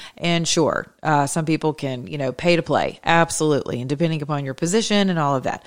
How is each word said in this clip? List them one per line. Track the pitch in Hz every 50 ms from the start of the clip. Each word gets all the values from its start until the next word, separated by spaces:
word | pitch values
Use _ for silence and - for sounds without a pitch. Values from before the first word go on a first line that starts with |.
| - - - -
And | - 170 170 170 165
sure, | - - 175 156 117 - - - - _ _
uh, | - 156 151 143 143 143
some | - 170 156
people | 156 160 151 - 156 147
can, | - 147 135 131 123 123 -
you | 151 147
know, | 139 127 123
pay | - - 175 175 165
to | 160
play. | - 139 101 73 67 - - -
Absolutely. | - 165 170 170 165 - - 160 156 147 127 - - - 120
And | 123 131
depending | 147 139 170 160 160 151
upon | 143 139 151 143 143
your | 135 131
position | - 165 170 185 226 214 - 208 202 196 190
and | 175 165
all | 151 143 139 131
of | 117
that. | - - - -